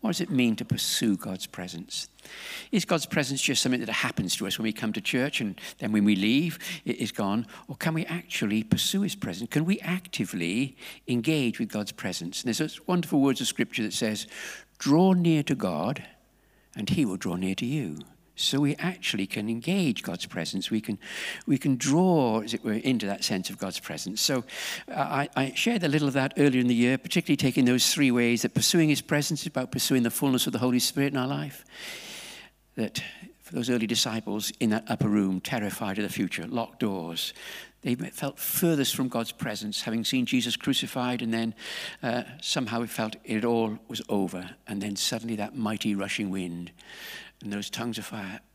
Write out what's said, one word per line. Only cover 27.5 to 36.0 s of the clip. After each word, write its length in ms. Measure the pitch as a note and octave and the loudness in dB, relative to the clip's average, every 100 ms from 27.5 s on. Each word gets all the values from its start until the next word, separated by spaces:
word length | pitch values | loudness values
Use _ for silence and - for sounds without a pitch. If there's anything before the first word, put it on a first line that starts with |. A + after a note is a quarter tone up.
| A#2+ B2 | 4 6
those 260 | B2 - | 6 4
three 180 | - C#3 | 4 4
ways, 300 | B2 A#2+ A#2 | 6 4 4
that 120 | A#2+ | 2
pursuing 340 | - - F3 D#3 | 2 4 6 6
His 140 | C#3 | 4
presence 400 | - D3 C#3+ D#3 | 2 0 2 -2
is 60 | E3 | -4
about 220 | C3 B2+ | -4 -4
pursuing 320 | B2+ - C3 | -2 2 4
the 80 | A#2 | 4
fullness 360 | - C#3 B2+ - | 2 2 2 2
of 80 | |
the 60 | A2+ | 2
Holy 180 | B2 B2 | 2 4
Spirit 340 | - - C#3 | 2 2 0
in 60 | C#3+ | 0
our 100 | B2+ | -2
life. 360 | C#3+ D3 - - - - - - - - - - _ _ | -4 -6 -12 -18 -14 -12 -12 -12 -14 -14 -16 -20 _ _
That 300 | - A2 - - - - - | -6 -6 -6 -10 -12 -20 -20
for 120 | - | -8
those 140 | E3 A#2 | -4 0
early 180 | B2 G#2+ | 0 2
disciples 640 | A2+ A#2+ A2+ A2 G#2 - - | 0 0 -2 -4 -4 -4 0
in 100 | A2+ | 2
that 140 | A2 - | 2 0
upper 200 | A2+ A2 | 0 4
room, 300 | G#2 G2 F#2 | 4 4 0
terrified 600 | - B2 G#2 - G#2 | -2 -2 -2 -4 -4
of 40 | G2 | -2